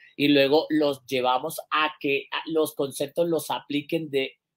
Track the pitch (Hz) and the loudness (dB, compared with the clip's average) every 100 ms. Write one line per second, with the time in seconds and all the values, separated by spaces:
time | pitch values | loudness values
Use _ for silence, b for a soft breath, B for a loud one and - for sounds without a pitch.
0 | b - 143 143 135 151 156 156 147 135 | b -2 4 4 6 4 2 2 2 0
1 | - 131 123 127 151 - - 151 151 - | -4 0 2 0 -2 -8 -4 -2 -2 -2
2 | 147 139 - 151 - 160 151 - 139 - | -2 -2 -4 -8 -2 0 0 -2 -6 -4
3 | 143 - 170 160 - 123 - 143 143 165 | -6 -2 0 0 -2 -6 -4 -6 -2 -4
4 | 156 135 135 - _ | -2 -2 -4 -8 _